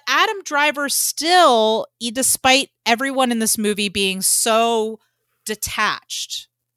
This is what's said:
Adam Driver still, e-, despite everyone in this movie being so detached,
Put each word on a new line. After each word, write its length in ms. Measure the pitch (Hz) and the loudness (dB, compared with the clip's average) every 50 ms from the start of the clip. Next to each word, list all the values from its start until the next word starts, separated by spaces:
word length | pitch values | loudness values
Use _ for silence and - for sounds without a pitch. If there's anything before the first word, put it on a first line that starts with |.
| _ - | _ -2
Adam 340 | 262 302 359 427 427 392 370 | 0 2 2 0 -2 -4 -8
Driver 460 | - 302 285 294 302 294 294 285 277 | -4 -2 0 0 0 0 -2 -4 -2
still, 960 | - - - - - - 277 320 359 359 339 302 247 226 220 220 220 220 - - _ - | -2 -2 -2 -2 -4 -4 0 2 4 6 6 6 6 4 4 2 2 0 -2 -6 _ -10
e-, 100 | 226 240 | -8 -6
despite 600 | 220 254 254 - - - - 262 262 269 269 - _ _ - 220 | -4 -2 0 0 0 0 2 4 4 4 2 -2 _ _ -2 -2
everyone 440 | 233 220 269 269 269 262 262 247 | 0 0 -2 -2 -2 0 0 0
in 60 | 240 226 | 0 0
this 220 | 220 214 - 226 | -2 -2 -2 -2
movie 300 | 214 208 208 185 208 202 | -2 -2 -2 -2 -4 -4
being 340 | 175 202 196 190 190 190 190 | -2 -2 -2 -2 -2 -2 -2
so 760 | - - - - 233 220 220 233 233 233 226 214 220 220 - _ _ _ _ _ _ _ _ _ | -2 0 0 0 2 2 2 2 2 0 0 -2 -4 -6 -12 _ _ _ _ _ _ _ _ _
detached, 1000 | 214 214 208 - - - - 214 202 143 - - - - - - - - - - _ _ _ _ _ _ | -10 -8 -8 -8 -6 -4 -2 -2 -2 -2 -4 -8 -12 -12 -10 -10 -10 -10 -12 -14 _ _ _ _ _ _